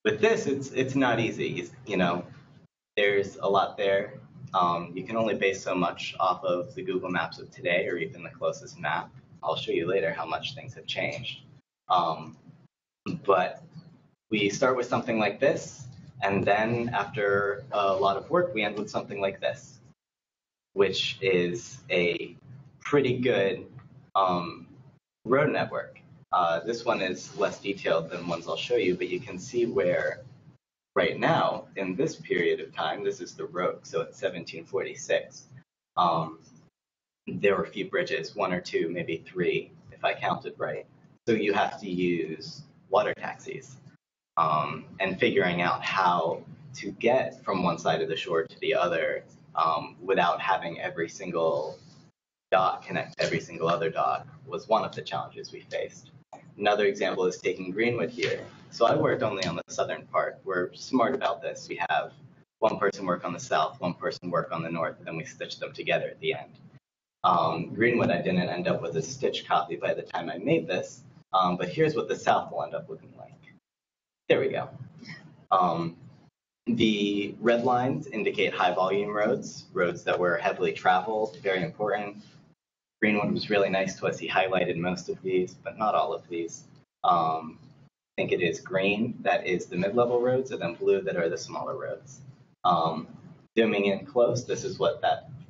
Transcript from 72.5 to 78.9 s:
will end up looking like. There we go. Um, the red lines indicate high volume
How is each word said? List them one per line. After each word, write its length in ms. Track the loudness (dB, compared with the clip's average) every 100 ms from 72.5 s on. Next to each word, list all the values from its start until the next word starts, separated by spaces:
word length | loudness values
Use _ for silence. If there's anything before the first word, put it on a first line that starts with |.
will 140 | -6
end 100 | -6
up 140 | -6 -8
looking 240 | -14 -16 -20
like. 160 | -20 -20 -20 -20 _ _ _ _ _ _ 2
There 120 | 4
we 80 | 2
go. 200 | -2 -6 -10 -16 -16 -16 -16 -18 -10 2
Um, 440 | 4 4 2 -2 -6 -18 -20 _ _ _ _ -2
the 720 | 2 2 4 2 0 -2 0
red 240 | 2 4
lines 440 | 4 2 2 -2 -4
indicate 440 | -2 -2 2 0
high 220 | 2 2
volume 360 | 2 2